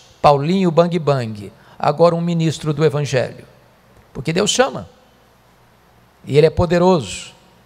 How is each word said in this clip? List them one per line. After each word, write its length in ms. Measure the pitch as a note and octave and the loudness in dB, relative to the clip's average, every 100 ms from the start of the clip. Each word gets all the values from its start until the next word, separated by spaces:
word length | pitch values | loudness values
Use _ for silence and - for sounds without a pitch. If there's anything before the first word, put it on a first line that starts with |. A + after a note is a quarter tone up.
| _ _ | _ _
Paulinho 500 | D3+ C#3+ C#3+ F#3+ F#3 | 2 4 2 0 2
Bang 280 | D#3+ F3 E3+ | 2 2 0
Bang, 520 | D3 C#3 A#2 G#2+ F#2+ - - - | -2 -2 -4 -10 -14 -18 -20 -4
agora 360 | C#3+ D3 E3+ | -4 2 2
um 60 | E3 | 2
ministro 540 | E3+ E3+ D#3+ - D#3 | -2 -2 -2 -2 -6
do 100 | D3 | -2
Evangelho. 640 | D#3 C#3+ C#3+ C3 A#2 - - _ _ _ _ _ _ | 0 0 -2 -2 -4 -8 -20 _ _ _ _ _ _
Porque 220 | - B2+ | -10 -6
Deus 160 | E3 G#3 | -2 -2
chama. 360 | - C4 - F#2 _ _ _ _ _ _ _ _ _ _ _ _ _ - | 0 -2 -4 -14 _ _ _ _ _ _ _ _ _ _ _ _ _ -2
E 100 | C3+ | 2
Ele 100 | D#3 | 4
é 40 | |
poderoso. 840 | D#3 F3 F3 F3+ F#3 G2+ - - - _ _ | 2 0 2 4 2 -2 -10 -16 -20 _ _